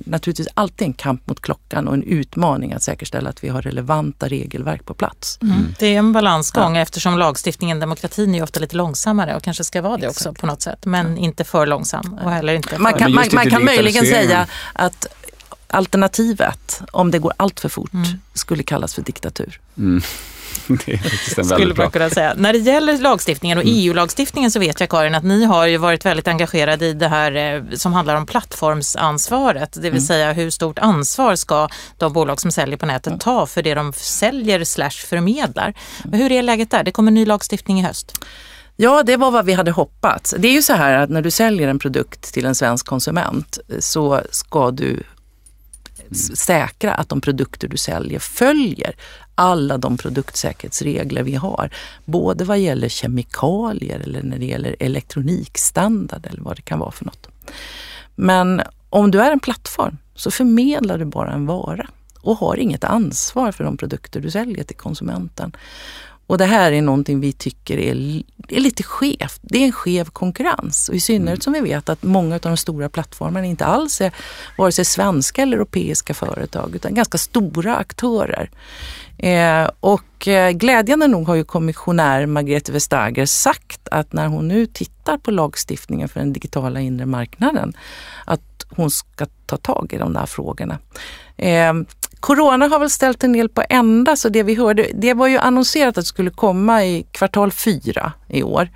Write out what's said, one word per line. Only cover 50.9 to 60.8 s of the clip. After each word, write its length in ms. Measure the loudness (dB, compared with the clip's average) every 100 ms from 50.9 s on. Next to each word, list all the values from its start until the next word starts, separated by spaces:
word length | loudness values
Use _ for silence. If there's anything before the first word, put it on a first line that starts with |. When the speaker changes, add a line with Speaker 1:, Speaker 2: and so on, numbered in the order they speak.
| -4 -4 -4
Speaker 1:
vi 120 | -4 -4
har. 340 | -4 -4 -6 -8 -18 -16 -4
Både 380 | -2 0 -2 0
vad 140 | 0
gäller 300 | 0 0 -4
kemikalier 1120 | -4 -4 -4 -6 -2 -2 0 -4 -6 -8 -8
eller 240 | -8 -8
när 140 | -8 -6
det 60 | -6
gäller 300 | -6 -6 -4
elektronikstandard 1500 | -4 -4 -6 -4 -2 -2 -4 -6 -2 0 2 0 -4 -10 -14
eller 160 | -12
vad 140 | -12 -12
det 60 |
kan 180 | -8 -6
vara 120 | -6
för 140 | -10 -14
något. 220 | -14 -20 -20 -20 -18 -18 -18 -18 -20 -14 0
Men 460 | 4 4 4 2 -2 -8 0
om 220 | 4 6
du 100 | 6
är 100 | 6
en 80 | 4
plattform 580 | 0 -6 -8 -4 -4 -6 _ -8
så 160 | -4
förmedlar 680 | 2 4 4 4 2